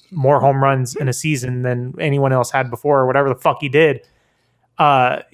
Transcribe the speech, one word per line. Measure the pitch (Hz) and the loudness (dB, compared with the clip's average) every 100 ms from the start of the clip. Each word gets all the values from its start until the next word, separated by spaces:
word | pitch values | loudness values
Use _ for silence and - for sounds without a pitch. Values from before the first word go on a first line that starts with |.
| _ | _
more | 175 131 143 | -2 2 4
home | 135 139 | 2 2
runs | 135 135 120 139 | 0 0 -2 -4
in | 135 | -6
a | |
season | 123 156 139 127 127 | -4 -4 -4 -4 -4
than | 123 123 127 - | -4 -4 -6 -6
anyone | 160 139 135 | -4 0 0
else | 131 120 | 0 0
had | 135 127 | -2 -4
before | 120 147 143 | -4 0 2
or | 127 | 2
whatever | 135 139 | 2 0
the | 131 | 0
fuck | 160 139 | -2 -2
he | 143 | 0
did. | 143 156 131 - _ _ _ _ _ _ - | 2 2 0 -10 _ _ _ _ _ _ 0
Uh, | 147 135 127 143 - | 2 4 2 -2 -10